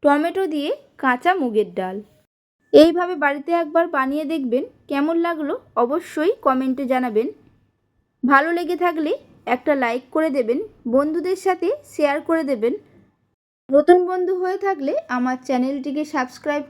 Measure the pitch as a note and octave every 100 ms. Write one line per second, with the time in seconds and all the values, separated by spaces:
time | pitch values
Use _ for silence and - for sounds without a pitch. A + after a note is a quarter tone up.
0 | C#4+ C#4+ D#4+ F#4+ F#4+ D4+ C#4+ C#5 - -
1 | C4+ B3 E4+ F#4+ C4 G#3+ G3 F3 F#3 G3
2 | G#3+ _ _ _ _ _ _ C#4+ D#4+ E4+
3 | F4+ F4+ C#4+ C#4+ C#4+ E4+ D#4+ E4 E4+ D#4
4 | C4 D4 D4 D#4+ C4 A#3+ G#4+ - - C#4
5 | D4 E4 E4+ E4 C#4+ A#4 - - A#3+ D#4
6 | F4 - D#4+ C5+ D4 C4 C4 C4 C4+ B3+
7 | B3 G#3+ B3+ - _ _ _ _ _ _
8 | _ _ B3 C4+ D#4 E4+ E4 E4+ F4 D#4+
9 | D4+ A#4+ - _ - B3 - C#4 A#3+ A#3+
10 | - D#4+ D#4+ C#4 A3 C4 A4 - B3 B3
11 | D4 D#4+ F4+ F#4 G4 F4+ E4+ D5 - -
12 | D4 C#4+ D4+ E4 C#4+ B3+ A3+ G#4 - _
13 | _ _ _ _ _ _ - C4+ D4 F4+
14 | F4+ F#4 F4+ F#4 F#4 G4 G4 F4 C#4 C#5
15 | - B3 B3+ B3+ B3+ B3+ B3+ C#4 C4 C#4+
16 | D4+ D4+ B3+ - D4+ D4 C#4+